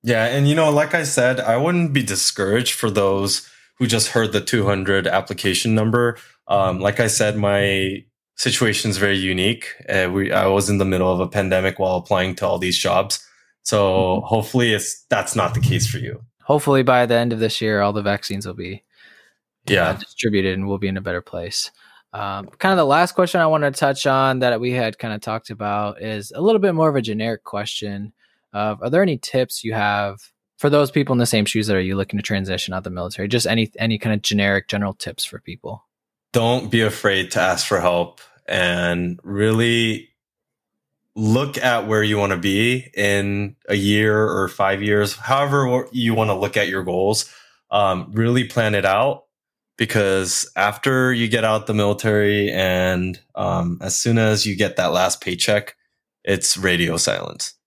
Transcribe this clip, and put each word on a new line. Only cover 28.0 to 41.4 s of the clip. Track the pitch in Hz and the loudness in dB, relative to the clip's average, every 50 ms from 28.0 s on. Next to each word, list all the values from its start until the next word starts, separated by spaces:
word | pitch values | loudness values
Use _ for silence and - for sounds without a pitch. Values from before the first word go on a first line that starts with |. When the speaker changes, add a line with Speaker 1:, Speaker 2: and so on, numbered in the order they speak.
| 101 107 _ _ _ _ _ _ _ _ - | -10 -12 _ _ _ _ _ _ _ _ -6
Speaker 2:
of, | 104 107 110 107 - | -4 -2 -2 -2 -2
are | - 123 | -2 0
there | 143 175 | 2 2
any | 196 185 147 120 | 2 2 0 -4
tips | - - - 131 127 - - - | -6 -2 0 0 0 0 -4 -8
you | - 113 110 | -6 -4 -2
have | 110 104 104 104 104 101 101 98 104 - _ _ _ _ _ _ | 0 0 0 0 0 -2 -4 -6 -10 -20 _ _ _ _ _ _
for | _ - 147 | _ 0 4
those | 143 147 147 135 | 4 4 2 4
people | - 151 139 135 | 2 0 0 2
in | 131 123 | 2 2
the | 120 | 2
same | 117 - 110 101 | 2 2 2 0
shoes | - - 110 107 | 2 0 -2 0
that | 110 101 | 2 0
are | 95 | 0
you | 92 92 95 | 0 0 -2
looking | 98 98 - - 101 | -2 -4 -4 -4 -6
to | |
transition | 98 - 107 98 95 95 92 90 - - | -4 -4 -4 -4 -2 -4 -4 -6 -6 -6
out | 92 92 | -8 -8
the | 95 95 | -8 -8
military? | 90 90 87 90 - - 95 101 | -8 -8 -8 -8 -6 -6 -4 0
Just | 120 120 - | 0 0 2
any, | - 113 113 113 104 _ - | 2 0 0 0 -2 _ -2
any | 113 113 110 104 | -2 0 0 0
kind | - 113 107 | 0 -2 -2
of | 104 | 0
generic | - - 104 104 101 101 98 98 - - | -2 0 0 2 2 2 2 0 0 -2
general | - 101 101 98 95 | -4 -2 -2 -4 -6
tips | _ - - - - - | _ -12 -12 -8 -10 -10
for | - - - | -10 -10 -16
people? | _ - 87 - - - 107 - _ _ _ _ _ _ _ _ _ _ | _ -16 -16 -14 -12 -14 -14 -14 _ _ _ _ _ _ _ _ _ _
Speaker 1:
Don't | - 120 113 117 123 127 127 107 | 0 2 2 2 2 0 -2 0
be | 117 117 | 2 2
afraid | 110 107 104 - - 104 98 95 90 90 | 2 2 0 0 0 0 0 0 -2 -2
to | - 104 | 0 0
ask | 85 92 90 85 - | 2 2 2 0 0
for | - 104 90 | -2 -2 0
help | 85 90 87 87 85 - _ - - _ _ _ _ - | 2 2 2 2 -2 -4 _ -20 -20 _ _ _ _ -4
and | - 95 90 87 87 87 87 87 87 87 87 87 87 - | -2 0 0 0 0 0 0 0 0 -2 -2 -4 -6 -8
really | - 95 101 101 107 110 110 113 117 117 117 117 113 113 107 107 - _ _ _ _ _ _ _ _ _ _ _ _ _ _ _ _ _ _ _ _ _ _ | -10 -8 -2 0 2 2 2 2 2 2 2 2 0 -2 -2 -6 -10 _ _ _ _ _ _ _ _ _ _ _ _ _ _ _ _ _ _ _ _ _ _
look | 107 110 107 110 127 | -2 0 2 2 2